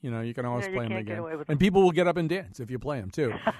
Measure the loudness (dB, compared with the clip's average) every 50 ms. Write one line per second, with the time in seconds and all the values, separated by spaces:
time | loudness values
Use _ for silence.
0 | -8 -6 -6 -4 -6 -6 -6 -6 -4 -4 -2 -4 -4 -2 -2 -2 -2 -2 -4 -4
1 | -4 -6 -6 -6 -6 -6 -8 -8 -2 -2 2 4 4 6 8 6 6 6 6 6
2 | 4 4 2 2 0 0 -2 -4 -4 -8 -12 -12 -10 -8 -8 -6 -4 -4 -4 -4
3 | -6 -6 -4 -2 -2 -2 -2 0 -2 -2 0